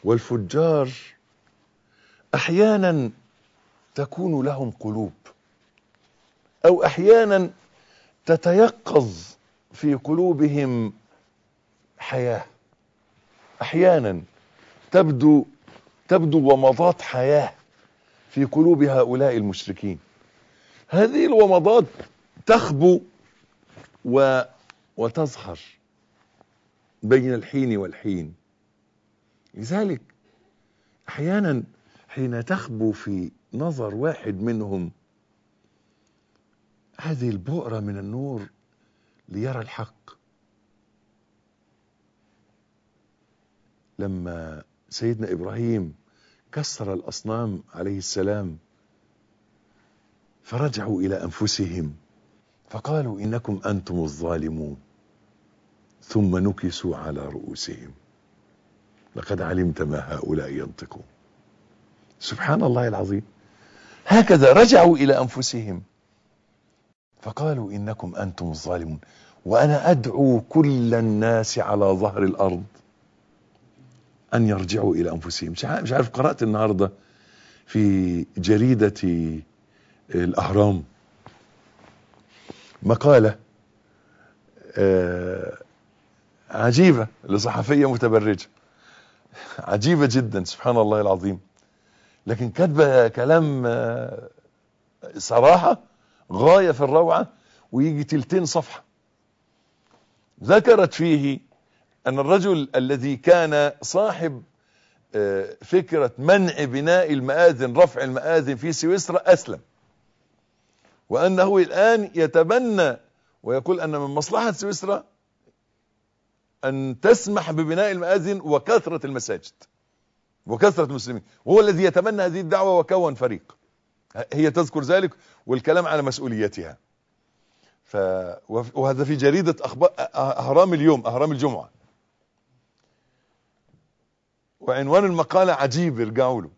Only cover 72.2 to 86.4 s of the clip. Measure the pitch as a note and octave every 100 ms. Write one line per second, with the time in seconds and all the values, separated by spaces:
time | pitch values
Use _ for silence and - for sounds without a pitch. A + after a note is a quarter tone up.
72.2 | F#2+ - G2 F2 G2 _ _ _ _ _
73.2 | _ _ _ _ _ _ - _ _ _
74.2 | _ A2+ A2+ G2 F2+ G#2 G2+ E2 E2+ E2
75.2 | E2+ - E2 E2+ A#2 D#3 C3+ C3 A#2+ B2+
76.2 | D3 D3 A2+ G#2+ A2 F#2+ G2 - _ _
77.2 | _ _ _ _ _ A2 G#2 F#2+ F2+ F2
78.2 | D#2 - F2+ G#2+ B2 A#2 G#2 G2+ F#2 E2+
79.2 | D#2+ D#2 - _ _ _ _ _ _ F2
80.2 | F2 - F#2 G2+ G#2 F#2 C#2+ _ _ _
81.2 | - _ _ _ _ _ - _ _ _
82.2 | _ _ - - - _ G2 A#2 D3 C3+
83.2 | G#2+ G2+ _ _ _ _ _ _ _ _
84.2 | _ _ _ _ - - G2 F#2 F2+ F2+
85.2 | F2+ F#2 F#2 - - _ _ _ _ _
86.2 | _ _